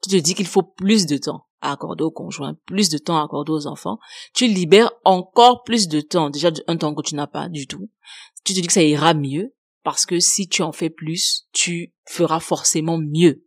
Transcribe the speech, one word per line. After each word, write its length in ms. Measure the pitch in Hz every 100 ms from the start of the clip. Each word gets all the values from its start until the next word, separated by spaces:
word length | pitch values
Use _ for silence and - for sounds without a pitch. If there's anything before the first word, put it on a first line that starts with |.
Tu 60 | -
te 60 | 190
dis 200 | 151 190
qu'il 100 | 185
faut 180 | 202
plus 420 | 175 _ 190 220 165
de 120 | 143
temps 300 | 151 135 _ _
à 120 | -
accorder 320 | 143 160 160
au 80 | 160
conjoint, 440 | 160 175 - 143 156 -
plus 240 | 185 196
de 80 | 151
temps 200 | - 165
à 60 |
accorder 280 | 151 143 147
aux 160 | 156 147
enfants. 320 | 139 175 220 - - -
Tu 140 | - 247
libères 440 | 190 170 196 233 -
encore 600 | - 185 180 - 240 247
plus 240 | - 226 190
de 120 | 151
temps, 280 | 147 180 151
déjà 220 | 143 175
de, 120 | 160 -
un 100 | 165
temps 160 | 156
que 80 | 151
tu 140 | 147 147
n'as 100 | 147
pas 240 | 147 156
du 160 | 160 135
tout. 240 | 147 196 _ - - - - -
Tu 80 |
te 60 | 190
dis 80 | 175
que 60 |
ça 100 | 202
ira 300 | 156 147 156
mieux 420 | 160 139 143 233 _ _ _
parce 220 | - 143 -
que 140 | 175
si 280 | 175 - 185
tu 140 | -
en 100 | 165
fais 180 | 147 165
plus, 560 | 160 156 170 - - _
tu 440 | - - 170 170 _ -
feras 360 | - 165 160
forcément 580 | - 160 - 170 160 165
mieux. 440 | 151 151 175 135